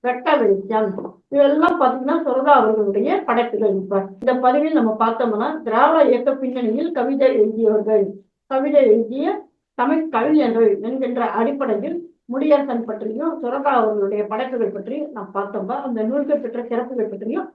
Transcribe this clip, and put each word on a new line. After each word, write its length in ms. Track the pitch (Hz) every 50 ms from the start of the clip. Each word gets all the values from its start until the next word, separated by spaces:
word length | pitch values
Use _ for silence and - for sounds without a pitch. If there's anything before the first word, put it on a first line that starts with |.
| -
வெட்ட 240 | 247 247 247 - 320 294 262
வெளிச்சம், 500 | 226 202 196 190 - - 220 220 214 190 - - - - - _ _ _ 277
இதெல்லாம் 440 | 285 285 277 294 311 330 349 - -
பாத்தீங்கன்னா 340 | 269 247 254 262 254 285 330 330 -
சுரதா 300 | 277 247 262 277 294 285 254
அவர்களுடைய 480 | 220 220 214 214 208 196 196 208 233 294 359 392 -
படைப்புகள். 480 | - 233 233 233 - 214 208 220 202 190 190
இப்ப 180 | 190 - 202 196 196 - - -
இந்த 120 | 226 254 247 254 254
பதிவில் 320 | 254 269 294 302 311 320 277
நம்ம 120 | 226 226 220 - 226
பார்த்தோம்னா 440 | 226 226 - 247 226 214 208 240 302 311 311 -
திராவிட 360 | 233 214 247 277 311 320 320 285 247
இயக்க 220 | 247 233 202 285 277 -
பின்னணியில் 500 | 269 254 247 254 240 214 220 277 330 339 320
கவிதை 320 | 277 233 269 277 269 269 254 - 220
எழுதியவர்கள், 640 | 208 226 220 220 226 208 214 214 208 214 220 208 196 196 - - _ _ _ _ _ _
கவிதை 300 | 262 269 277 294 285 285 262 220
எழுதிய 440 | 220 233 220 214 247 277 302 381 403 - - _ _ _ _ _ _ -
தமிழ் 240 | 269 285 320 330 320 - -
கவிஞர்கள் 540 | 226 240 294 311 302 254 233 226 226 226 208 196 - 202
என்கின்ற 340 | 233 262 262 262 247 247 226 233 220 - 214
அடிப்படையில் 580 | 233 277 277 269 269 226 208 196 - 320 339 349 - - _ _ _ - 240
முடியரசன் 520 | 277 294 302 294 277 277 262 240 233 226 226
பற்றியும் 440 | - - 220 220 214 254 311 330 - -
சுரதா 300 | - 240 262 285 277 285 262 240
அவர்களுடைய 420 | 220 214 214 208 196 196 214 208 208 208 214
படைப்புகள் 420 | 226 262 254 254 233 220 190 190
பற்றியும் 340 | 196 - 226 262 311 294 - 262
நாம் 180 | 220 196 - - 196
பார்த்தோம்பா. 380 | 196 202 - 202 185 190 247 269 -
அந்த 120 | 262 233 220 214 226
நூல்கள் 320 | 269 285 285 302 294 - 254
பெற்ற 160 | 226 233 233 233 240
சிறப்புகள் 420 | 240 233 240 247 262 240 214 214 202
பற்றியும் 360 | 190 208 220 285 370 330 320